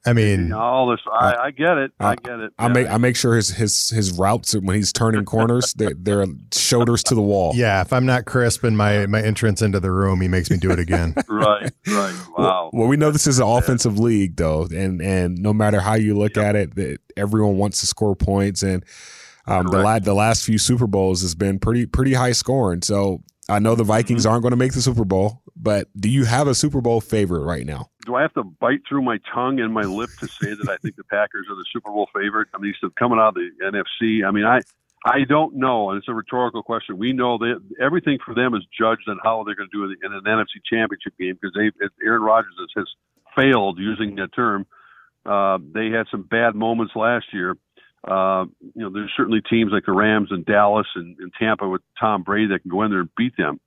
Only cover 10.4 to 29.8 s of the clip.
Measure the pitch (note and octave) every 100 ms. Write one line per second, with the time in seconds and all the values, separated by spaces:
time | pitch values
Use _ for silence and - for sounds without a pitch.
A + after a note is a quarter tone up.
10.4 | E2+ F#2 F#2 F2 E2+ F2 E2 - - G#2+
11.4 | G#2+ G#2 B2+ - - G#3 - F#3 - -
12.4 | F#2 F#2 E2 A#2 A#2 C#3+ D3+ D3+ D3+ B2+
13.4 | A2+ A#2+ A#2+ B2 A#2+ G#2 A#2 A2 F#2+ D#2+
14.4 | D#2+ D#2 E2+ E2 F#2+ F#2 F#2 F#2 F2+ F2+
15.4 | G#2 G#2+ G#2 G#2 F#2+ A2+ G#2+ G2+ G#2+ G#2+
16.4 | G#2 G#2 F2 - D#2+ C#2+ _ - G2+ A2
17.4 | G#2 F#2+ G2+ - - - G#2+ F#2+ - G2
18.4 | G2 F#2+ G2 F#2 - - - - - _
19.4 | - F#2+ F2+ F#2+ G2+ A2+ G#2 G2+ A2 A#2
20.4 | - A2 - B2+ A#2+ G2 F#2+ F2+ F#2 E2
21.4 | G2 G2 A2+ A#2+ A#2 A#2+ C3 B2+ B2+ A#2+
22.4 | - C3+ G#2+ F2 - G2+ G2 F2+ - _
23.4 | - G#2 A2 A#2 G#2+ A2 A#2+ A#2 A2 A#2+
24.4 | A#2+ B2 C3 C3+ B2+ A#2 G2+ F#2+ G2+ A#2
25.4 | - - A2 G2+ - - G#2 C3+ A#2 B2
26.4 | C#3+ B2 D3+ C#3+ A#2 A#2 - A2 G2 E2+
27.4 | D2 E2 C2 D2 - _ - B2 D#3 -
28.4 | G2 - A#2+ C#3+ - C#3 B2+ A2 - A#2+
29.4 | B2+ C3+ A2+ A2